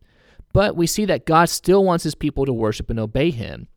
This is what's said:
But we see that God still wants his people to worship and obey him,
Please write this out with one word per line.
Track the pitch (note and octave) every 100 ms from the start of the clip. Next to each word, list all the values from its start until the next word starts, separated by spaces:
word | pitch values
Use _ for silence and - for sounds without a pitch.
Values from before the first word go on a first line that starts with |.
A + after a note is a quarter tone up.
| _ _ _ _ -
But | F#3+ G3+ -
we | E3+
see | -
that | G3+ C#3 -
God | D#3+ E3+
still | - - G3
wants | F#3+ E3+
his | D#3
people | - D3+ C#3 C#3
to |
worship | A2+ A2 - -
and | A2+
obey | A2 B2+ E3
him, | A#2+ - B1 -